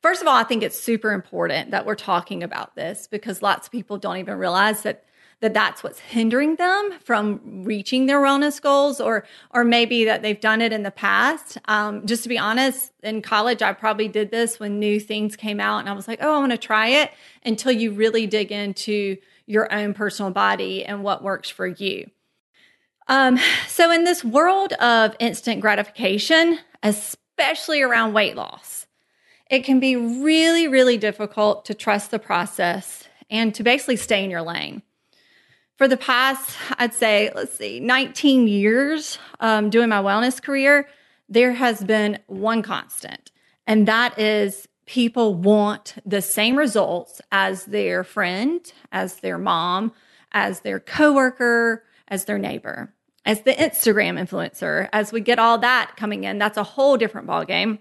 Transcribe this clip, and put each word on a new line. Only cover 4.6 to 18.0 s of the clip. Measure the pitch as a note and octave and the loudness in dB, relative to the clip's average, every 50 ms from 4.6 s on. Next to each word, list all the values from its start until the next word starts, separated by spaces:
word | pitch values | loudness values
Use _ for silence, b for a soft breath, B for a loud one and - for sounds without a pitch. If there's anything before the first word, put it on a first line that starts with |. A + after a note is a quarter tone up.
| G3 G#3+ G#3+ G#3 - | 2 2 2 -2 -4
that, | G#3 - - b b b b b b b b | -8 -8 -8 b b b b b b b b
that | - A3 F#3+ | -4 0 0
that's | G#3 G#3 - - - - | 2 0 0 -2 -6 -12
what's | - - - | -12 -12 -14
hindering | - - - A#3 A3+ A3+ A3+ B3+ C#4+ D4+ D#4+ | -20 -6 -4 0 0 2 2 2 2 2 0
them | D#4 F4 F4+ F#4 G4+ G#4 G4+ F#4 D#4+ _ | 0 0 0 0 0 -2 -4 -8 -10 _
from | - A#3+ G#3+ G#3 G#3+ G#3 - - - - F#3+ F#3 | -2 -2 0 0 -2 -4 -6 -8 -16 -16 -10 -6
reaching | G#3 A3 G#3 G3 - - B3+ C4 | -6 -6 -6 -4 -2 0 0 2
their | C4 C#4 C#4+ | 2 4 4
wellness | C#4 C4+ C#4 C#4 C#4+ D4 C#4+ - | 4 4 2 2 2 0 -2 -2
goals, | _ D4 C#4 C#4 C#4 C#4+ C4+ - | _ 2 2 4 2 2 0 -2
or, | A#3 A3 A3+ G#3+ - B B B B B | -2 -2 -2 -2 -4 B B B B B
or | B B3 A#3+ | B 2 4
maybe | A#3 A#3 A#3 A#3 A3+ B3 A#3 A3+ | 4 4 4 4 2 2 2 2
that | A3 A3 - A3+ | 2 2 0 0
they've | G#3+ G#3 G#3 | -4 -4 0
done | - A3 A3 A3 | 0 0 2 2
it | A#3 A3+ A3 | 2 0 -2
in | G#3+ G#3 | -4 -6
the | G3 | -8
past. | G3 - - G3 G3 G3 A3+ C4+ D#4+ D#4 - - - A3+ _ | -8 -4 -2 0 2 2 2 2 0 -2 -8 -16 -18 -14 _
Um, | - G#3+ G#3+ G#3 G#3 G#3 G#3 F3+ | -2 -2 0 0 -2 -6 -8 -4
just | G#3 A#3 A3+ - | -4 -4 -4 -4
to | A#3+ | -4
be | B3 A3+ | -4 -2
honest, | - G#3 A3 A#3+ C4 C4+ C4 C4 - - _ _ - | -2 -2 0 0 0 0 0 -4 -10 -12 _ _ -10
in | G#3+ A3 A3 G#3 | -8 -8 -8 -6
college, | - A3+ G#3 G#3+ A#3+ B3 - A3 | -2 0 0 2 2 0 0 0
I | G3+ G3 | -2 -2
probably | - - A3 G#3+ G3+ A3 A3 | 0 -2 -2 0 0 -2 -2
did | F#3 G#3+ G#3+ G3+ A3+ | -2 -4 -4 -2 -2
this | A3+ A#3 A3+ A3+ - | -2 -2 -2 -2 -6
when | G#3+ G#3 G3+ G#3 | -8 -6 -4 -2
new | G#3+ G#3 G#3 G#3+ | -2 0 0 -2
things | G#3 - G#3+ G#3+ G#3+ G#3+ G#3 | -2 -4 -6 -4 -4 -4 -6
came | - - A3 G#3 G#3 | -6 -8 -8 -6 -2
out | G3+ G#3 G#3+ G#3 | -2 -2 -2 -2
and | - G3 | -4 -6
I | G3+ | -10
was | G3 G3 - | -10 -10 -12
like, | A3+ - | -10 -4
"Oh, | - D4+ D#4 | 0 0 2
I | D4 | 2
wanna | C#4 B3+ A#3+ A3+ | 2 0 -2 -2
try | - - A3 G#3+ A3 A3+ | -2 0 0 2 2 4
it," | B3+ D4 D4+ - B B B B B B B | 4 2 2 0 B B B B B B B
until | B3+ A3+ G#3 - C4 | -4 -4 -2 2 0
you | B3+ A3 A3+ A3+ G#3 | 2 2 2 -2 0
really | G3+ | 2